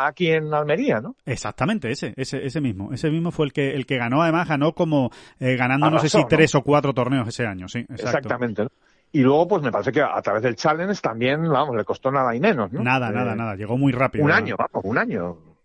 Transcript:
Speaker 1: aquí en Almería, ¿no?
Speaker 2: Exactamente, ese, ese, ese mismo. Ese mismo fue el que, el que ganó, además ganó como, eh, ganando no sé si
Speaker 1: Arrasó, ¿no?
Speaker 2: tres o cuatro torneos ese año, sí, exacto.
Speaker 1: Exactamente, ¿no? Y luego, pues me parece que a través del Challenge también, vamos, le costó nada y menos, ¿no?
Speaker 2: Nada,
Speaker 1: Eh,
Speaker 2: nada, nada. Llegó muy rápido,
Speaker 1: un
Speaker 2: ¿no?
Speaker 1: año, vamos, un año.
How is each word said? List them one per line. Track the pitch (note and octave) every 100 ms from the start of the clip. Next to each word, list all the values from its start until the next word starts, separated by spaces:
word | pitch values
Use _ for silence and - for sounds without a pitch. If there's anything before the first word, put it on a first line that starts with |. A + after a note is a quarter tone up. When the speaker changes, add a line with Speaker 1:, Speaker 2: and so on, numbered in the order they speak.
| C#3+
Speaker 1:
aquí | D3+ E3
en | D#3+ D3+
Almería, | D3+ D3 E3+ C#4 A2+
¿no? | D#3+ - -
Speaker 2:
Exactamente, | A#2+ - - D3 A3 A2+
ese, | C#3 B2+ A#2
ese, | C3 C3+ C#3
ese | D#3+
mismo. | C3+ F#2+ G2+
Ese | B2 D#3+
mismo | E3 E3+
fue | - C#3+
el |
que, | - C#3 C3+
el | -
que | C3
ganó, | A#2 C#3
además | E3 E3 D#3+
ganó | C#3+ D#3
como, | - E3 D3 B2 - - -
eh, | B2+ B2+
ganando | B2 C#3 D3+
no | D#3+
sé | D3+
si | G#3+
Speaker 1:
Arrasó, | C3
¿no? | D#3
Speaker 2:
tres | D#3+ C#3+
o |
cuatro | C#3 D3 C#3+
torneos | B2+ A#2+ C3+ A2+
ese | - A2+
año, | F#2 F#2
sí, | A#2+
exacto. | - A#2+ A2+
Speaker 1:
Exactamente, | C#3+ C3 B2 A#2+ G#2
¿no? | A2 - _ _ _
Y | D3+
luego, | B2+ D3 F3
pues | G3
me | C3+
parece | G#2+ G2+
que | B2+
a | A#2+ G2
través | - G#2
del | B2 A2
Challenge | D#3 D#3+ F#3+ G3
también, | B2+ A2+ B2+ D3 E3
vamos, | C3+ D3 A#2
le |
costó | G#2 G2 C3
nada | C#3 B2+
y | A#2
menos, | G#3 D3 G2
¿no? | G#2+
Speaker 2:
Nada, | A#2+ C3 A#2
Speaker 1:
Eh, |
Speaker 2:
nada, | G#2+ A#2+ A2
nada. | A2+ G2
Llegó | G#2 B2
muy | C#3
rápido, | A#2+ C3+ -
Speaker 1:
un | D3
Speaker 2:
¿no? | G3
Speaker 1:
año, | G3+ G2
vamos, | C3+ - F#3+
un | G#3
año. | A#3 G#2+ F2 D#3+ - _